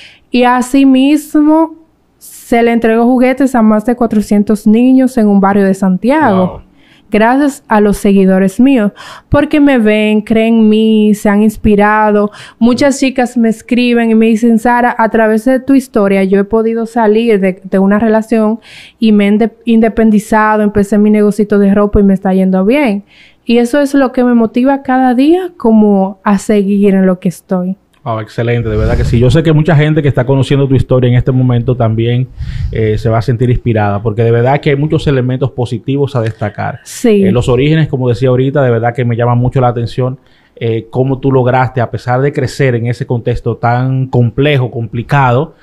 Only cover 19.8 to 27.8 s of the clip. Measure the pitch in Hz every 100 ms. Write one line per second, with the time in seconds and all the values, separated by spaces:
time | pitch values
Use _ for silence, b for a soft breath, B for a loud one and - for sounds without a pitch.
19.8 | 226 226 220 214 - 220 214 214 208 208
20.8 | 202 208 214 214 208 202 208 202 202 202
21.8 | 208 208 196 190 190 190 185 185 190 277
22.8 | 269 202 - b b b - 233 233 294
23.8 | 277 277 254 254 247 240 226 240 262 277
24.8 | 269 262 254 247 285 359 359 - 226 220
25.8 | 214 196 190 214 214 196 - 208 196 202
26.8 | 202 190 190 180 180 - - 185 180 190